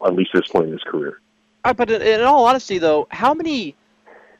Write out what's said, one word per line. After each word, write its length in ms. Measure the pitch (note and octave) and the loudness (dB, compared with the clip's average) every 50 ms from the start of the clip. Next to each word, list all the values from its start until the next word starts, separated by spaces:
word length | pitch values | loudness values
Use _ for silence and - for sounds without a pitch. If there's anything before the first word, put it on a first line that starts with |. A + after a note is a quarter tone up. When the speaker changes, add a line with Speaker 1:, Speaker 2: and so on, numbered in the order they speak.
| - | -2
Speaker 1:
at 80 | F#2 F2+ | -2 0
least 160 | F2+ F#2 - - | 0 -2 0 0
this 140 | F2+ E2 - | -2 -2 0
point 200 | - E2+ E2 D#2+ | 0 -2 -2 -2
in 40 | |
his 120 | D#2 - - | -4 -10 -12
career. 360 | - - D#2 D2 C#2+ - - _ _ _ _ _ _ _ _ - | -8 -8 -6 -6 -8 -10 -14 _ _ _ _ _ _ _ _ -2
Speaker 2:
Uh, 80 | A#3+ B3+ | -2 0
but 180 | G3+ A#3+ G#3 | 0 0 -2
in, 100 | A3 G3+ | -2 0
in 200 | - A3 A3 G#3+ | 2 2 2 2
all 240 | A#3+ C4 D4 C#4+ A#3 | 4 4 4 4 6
honesty, 320 | A#3 C4 C4 - - G3 F3+ | 4 2 0 -2 -4 -4 0
though, 300 | D#3+ D#3+ D3+ D3+ - - | 2 2 2 2 0 -4
how 240 | - D3+ G#3+ C4 D4+ | -6 -2 0 0 0
many 420 | D#4+ E4 E4 D4 B3 G3 D3 - _ _ _ _ _ _ _ - - _ _ _ _ | 0 -2 -4 -4 -4 -6 -8 -12 _ _ _ _ _ _ _ -20 -20 _ _ _ _